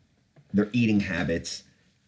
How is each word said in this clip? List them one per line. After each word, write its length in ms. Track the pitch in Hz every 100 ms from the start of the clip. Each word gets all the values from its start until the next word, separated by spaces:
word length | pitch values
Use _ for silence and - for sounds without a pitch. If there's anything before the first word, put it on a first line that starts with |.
| _ _ _ _ -
their 160 | 98 104
eating 280 | 123 113 104
habits, 640 | 95 85 76 85 - - - _ _ _